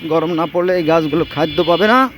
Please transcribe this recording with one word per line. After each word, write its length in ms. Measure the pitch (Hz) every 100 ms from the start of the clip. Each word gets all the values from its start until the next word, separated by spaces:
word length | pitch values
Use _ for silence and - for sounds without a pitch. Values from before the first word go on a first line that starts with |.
| 160
গরম 240 | 160 160
না 120 | 170 165
পড়লে 220 | 180 180 180
এই 80 |
গাছগুলো 420 | 156 165 156 156 160 -
খাদ্য 280 | 160 151
পাবে 240 | 165 170 214
না 220 | 247 262